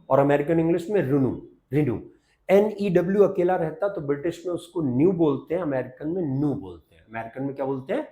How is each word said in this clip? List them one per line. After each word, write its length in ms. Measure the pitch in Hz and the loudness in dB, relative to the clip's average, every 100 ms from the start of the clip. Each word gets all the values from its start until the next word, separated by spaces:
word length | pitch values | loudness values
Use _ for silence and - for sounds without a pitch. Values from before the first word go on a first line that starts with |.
| - | 0
और 80 | 131 | 2
अमेरिकन 420 | 143 143 147 165 | 4 2 2 2
इंग्लिश 300 | 165 175 170 | 2 0 0
में 120 | 208 | -2
रिन्यू, 460 | 135 143 131 90 - - _ | 2 2 0 -2 -10 -20 _
रिन्यू। 300 | 135 143 101 - - _ _ - | 0 0 -2 -8 -20 _ _ 2
एन 260 | 190 214 214 | 4 4 0
ई 100 | 202 | 0
डब्ल्यू 320 | 175 180 202 | 2 2 4
अकेला 340 | 190 - 175 185 | 4 4 0 0
रहता 320 | 160 151 202 | -2 -2 -4
तो 120 | 185 | -4
ब्रिटिश 460 | 143 143 170 165 185 | -4 -2 -2 -6 -6
में 80 | |
उसको 280 | 170 - 180 | -8 -6 -4
न्यू 300 | 151 123 160 | -2 2 2
बोलते 420 | 180 165 135 - | 4 2 0 -4
हैं, 80 | 170 | -4
अमेरिकन 460 | 165 135 120 - 151 | -2 -4 -6 -8 -8
में 140 | 180 | -4
नू 320 | 165 131 147 | -4 -2 -2
बोलते 400 | 127 95 87 _ | -2 -8 -16 _
हैं। 80 | 82 | -20
अमेरिकन 380 | 107 113 113 131 | _ -12 -12 -8
में 120 | 135 | -8
क्या 120 | 131 135 | -6 -4
बोलते 260 | 135 127 | -6 -4
हैं? 160 | 233 302 | -6 -6